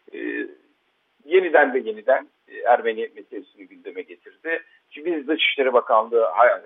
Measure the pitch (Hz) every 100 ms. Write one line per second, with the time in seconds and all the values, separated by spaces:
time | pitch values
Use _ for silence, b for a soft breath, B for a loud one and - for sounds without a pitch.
0 | _ - - - - - _ _ _ _
1 | _ _ 143 185 180 156 139 127 110 107
2 | 107 135 - _ _ 110 107 117 113 110
3 | 113 107 98 113 92 101 95 92 95 92
4 | 90 87 - _ 160 165 b b _ 147
5 | 160 165 135 151 - - 131 123 - 110
6 | 117 117 113 90 120 95